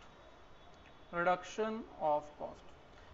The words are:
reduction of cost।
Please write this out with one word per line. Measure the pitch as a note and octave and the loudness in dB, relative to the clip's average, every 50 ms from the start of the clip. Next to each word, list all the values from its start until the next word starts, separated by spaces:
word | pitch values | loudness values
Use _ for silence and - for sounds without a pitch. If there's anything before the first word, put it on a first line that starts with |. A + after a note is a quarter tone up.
| - - - - - - - - - - - - - - - - - - - - - - - | -18 -18 -20 -20 -20 -20 -20 -20 -20 -20 -20 -20 -20 -20 -20 -20 -20 -20 -20 -20 -16 -6 -2
reduction | E3+ F3 F3+ F3+ F3+ - - - - G#3+ A3 A3 A3+ - - - - - | 4 6 6 6 4 2 -4 -4 -2 0 0 -2 -4 -6 -10 -6 0 2
of | D#3 D3 D3 | 4 4 4
cost। | D3 - - - - E3+ E3 - - - - - - - - - - - | 2 -2 -8 -10 -10 -10 -10 -12 -16 -18 -18 -18 -20 -20 -20 -20 -20 -18